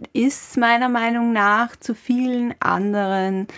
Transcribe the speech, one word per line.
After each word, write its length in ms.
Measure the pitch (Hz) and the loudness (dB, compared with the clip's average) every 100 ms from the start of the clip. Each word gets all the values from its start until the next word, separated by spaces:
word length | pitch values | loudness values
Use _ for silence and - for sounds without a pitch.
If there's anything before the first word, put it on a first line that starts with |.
| - | -6
ist, 460 | - 254 - - - | 0 0 0 -4 0
meiner 320 | 233 233 247 | 2 2 2
Meinung 420 | 240 226 240 233 | 0 0 0 0
nach, 440 | 220 202 214 240 - | 2 2 2 0 -6
zu 180 | - | -8
vielen 600 | 220 - 247 254 247 240 - | -6 -2 -2 0 -2 -4 -2
anderen, 840 | - 180 202 208 196 190 190 190 202 | -2 0 0 0 0 0 -2 -2 -6